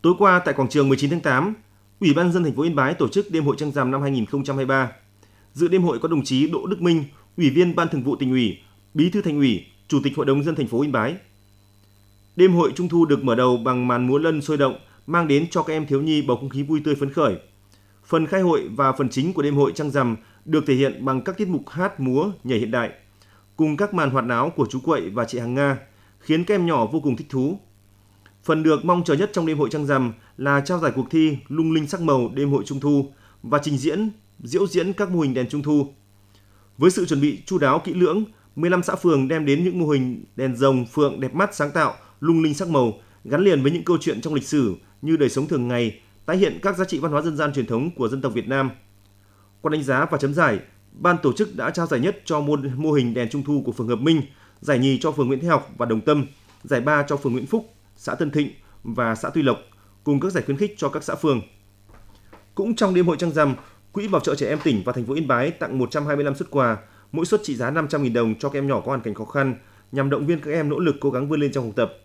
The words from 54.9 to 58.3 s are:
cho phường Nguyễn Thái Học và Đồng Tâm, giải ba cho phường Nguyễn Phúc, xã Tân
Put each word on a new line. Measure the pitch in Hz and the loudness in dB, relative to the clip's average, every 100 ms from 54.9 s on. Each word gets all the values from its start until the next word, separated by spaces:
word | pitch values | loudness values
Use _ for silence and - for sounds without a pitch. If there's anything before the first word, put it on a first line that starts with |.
| 127 | 2
cho | 165 | -2
phường | 143 127 | 0 0
Nguyễn | 135 | 0
Thái | 170 | 0
Học | 147 - - | 0 -2 -6
và | 120 | -2
Đồng | 113 | 0
Tâm, | 127 151 - - _ _ | 2 0 -2 -12 _ _
giải | - 131 | -4 -2
ba | 135 151 | 2 0
cho | 143 143 | 0 -2
phường | 139 | -2
Nguyễn | 123 135 | -4 -2
Phúc, | 220 - _ _ _ | -4 -4 _ _ _
xã | - - | -10 -4
Tân | 156 | -2